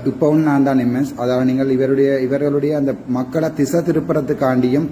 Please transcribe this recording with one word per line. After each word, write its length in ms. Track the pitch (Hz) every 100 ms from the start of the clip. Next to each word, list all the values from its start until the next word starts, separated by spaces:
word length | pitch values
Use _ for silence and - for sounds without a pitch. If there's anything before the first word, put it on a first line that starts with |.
| 127
இப்பவும் 380 | 113 151 156
நான் 200 | 156 139
தான் 160 | 135 131
எம் 160 | 120 123
எஸ். 180 | 143 -
அதாவது 280 | 123 127 127
நீங்கள் 240 | 127 135
இவருடைய, 500 | 127 131 135 139 135
இவர்களுடைய 580 | 127 139 147 143 147 151
அந்த 180 | 139 120 131
மக்களை 460 | 123 127 165 160
திசை 260 | - 139 170
திருப்புறதுக்காண்டியும் 1080 | 170 160 - 156 135 147 135 127 123 139 156